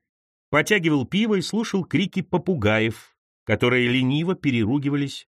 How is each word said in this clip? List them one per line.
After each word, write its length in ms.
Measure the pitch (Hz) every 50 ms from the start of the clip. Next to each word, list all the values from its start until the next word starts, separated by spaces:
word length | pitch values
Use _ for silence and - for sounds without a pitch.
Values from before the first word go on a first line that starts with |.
| _ _ _ _ _ _ _ _ _ _
потягивал 560 | - 147 156 - 214 202 160 165 151 139 127
пиво 300 | - - 196 226 226 214
и 60 | 190
слушал 420 | 156 - - 214 226 - - 196 160
крики 380 | - - 147 202 175 - 190
попугаев, 960 | - - - 175 - - 190 135 104 104 107 110 110 113 110 - - - _ _ _ _ _ _ _
которые 420 | - 110 - 120 120 123 127 123 120
лениво 480 | 123 131 127 127 139 151 170 175 185
переругивались 920 | 180 - 143 123 117 107 101 131 147 135 139 143 143 143 135 - - -